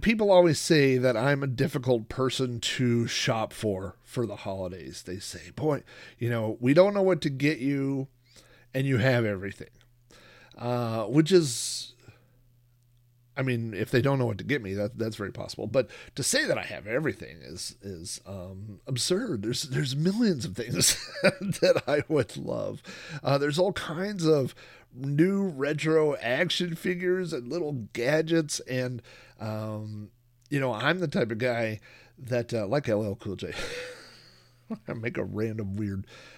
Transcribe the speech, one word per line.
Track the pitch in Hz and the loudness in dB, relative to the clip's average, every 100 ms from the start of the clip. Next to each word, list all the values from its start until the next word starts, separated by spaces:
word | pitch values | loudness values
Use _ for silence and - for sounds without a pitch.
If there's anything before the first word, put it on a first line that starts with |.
people | 190 226 208 | 0 2 8
always | 185 175 139 | 8 8 4
say | - 160 135 127 | 4 6 8 6
that | 127 113 | 4 4
I'm | 135 143 | 2 2
a | 139 | 0
difficult | 120 139 143 123 120 107 | 0 0 0 2 2 0
person | - 131 - 131 120 | -2 -2 0 -2 -2
to | - - 123 120 117 | -4 0 2 4 2
shop | - - 113 107 | 0 0 0 -2
for, | - 107 92 98 - | -2 -2 -2 -6 -12
for | - 131 110 | -8 -4 -4
the | 101 | -4
holidays. | 104 95 92 90 67 - - | -8 -6 -6 -8 -12 -14 -10
They | 92 | -10
say, | - 87 - | -10 -14 -14
"Boy, | - 156 139 - - - - | -2 0 0 -4 -20 -20 -6
you | 117 | -2
know, | 117 110 107 | -2 -2 0
we | 123 | 6
don't | 151 196 | 8 8
know | 202 | 6
what | 190 165 | 4 2
to | 151 | 0
get | 135 143 156 | 0 0 0
you, | 135 139 135 139 135 _ _ - - - _ | -2 0 0 -2 -6 _ _ -20 -20 -20 _
and | 135 135 | -2 2
you | 127 | 4
have | 131 120 | 4 4
everything." | 110 98 98 - - _ _ _ _ - - - - - | 2 -2 -6 -12 -18 _ _ _ _ -20 -20 -20 -20 -8
Uh, | 120 123 117 113 | -4 -2 -2 -2
which | 104 139 160 | 2 4 6
is, | 185 147 117 - - - _ - - _ _ _ _ _ _ _ _ _ _ _ - | 6 4 -2 -6 -8 -10 _ -20 -20 _ _ _ _ _ _ _ _ _ _ _ -4
I | |
mean, | 131 120 113 | 0 0 -2
if | 98 110 | -4 0
they | 127 | 2
don't | 135 135 | 2 2
know | 120 | 0
what | 98 | -2
to | |
get | - 139 | -4 -4
me, | 98 | -2
that, | 98 104 107 | -4 -4 -2
that's | 113 107 | -6 -4
very | 98 | -8
possible. | - - - 104 | -8 -12 -8 0
But | 131 - - - | 0 0 -8 -14
to | - | -6
say | 127 269 277 | 0 0 0
that | 127 | -2
I | |
have | - 80 104 | -4 -10 -4
everything | 127 151 - 62 80 | -2 -2 -6 -14 -16
is, | 64 87 - - | -14 -12 -12 -12
is, | 98 87 87 - | -12 -12 -10 -12
um, | 92 98 90 95 107 98 - | -12 -12 -12 -12 -14 -14 -6
absurd. | 127 - 185 247 123 | -4 0 0 0 -2
There's, | 104 131 | -2 -4
there's | 147 139 143 139 | -2 -2 -2 0
millions | 170 208 226 147 | 0 4 2 2
of | 101 90 | -2 -6
things | 110 - - - - | -4 2 2 0 -6
<laughs> | 587 | 2
that | 190 - 190 - 180 160 - | 2 2 -6 2 4 4 2
I | 147 - | 0 2
would | 151 120 - | 0 0 -6
love. | - - - - - - - 151 | -6 -4 -6 -8 -14 -16 -14 -6
Uh, | 139 139 | 0 2
there's | 143 147 | 2 2
all | 190 | 0
kinds | - - 160 196 202 | 0 -6 -6 -6 0
of | 160 151 127 - - - _ 127 | 4 4 2 -6 -20 -20 _ -8
new | 135 143 180 196 196 | -2 4 4 4 0
retro | 139 143 151 156 160 151 139 | -2 -2 0 2 4 4 0
action | 117 127 180 - 180 165 | -2 0 0 0 -4 -4
figures | 196 175 180 185 175 | -4 -2 0 0 -2
and | 156 120 | -6 -6
little | 170 151 139 104 | -4 -4 -6 -8
gadgets. | 113 120 156 160 165 151 - | -2 2 2 2 0 0 -6
And, | - 127 127 123 - - - - | -4 -4 -4 -6 -14 -20 -20 -10
um, | 110 110 107 107 107 107 104 _ _ _ _ | -8 -6 -6 -8 -10 -12 -14 _ _ _ _
you | 143 | -2
know, | 131 | -2
I'm | 107 131 180 | 0 0 0
the | 165 | -2
type | 196 113 | 0 -2
of | 113 | 0
guy | 127 117 113 107 - - - - | -2 0 -2 -4 -12 -20 -20 -18
that, | 123 123 120 | -4 -4 -2
uh, | 117 98 | -4 0
like | 139 135 | -2 0
L | 104 | 0
L | 107 98 | 0 -6
Cool | 104 | -8
J, | 90 87 - - - - - - - | -8 -8 -6 -8 -8 -12 -16 -20 -20
<laughs> | - - _ _ _ 220 - | -20 -20 _ _ _ -12 -10
I | |
make | 117 117 - | -8 -6 -6
a | |
random | 101 98 113 110 101 | -6 -4 -4 -4 -6
weird, | 98 104 95 - - - | -4 -4 -6 -10 -18 -20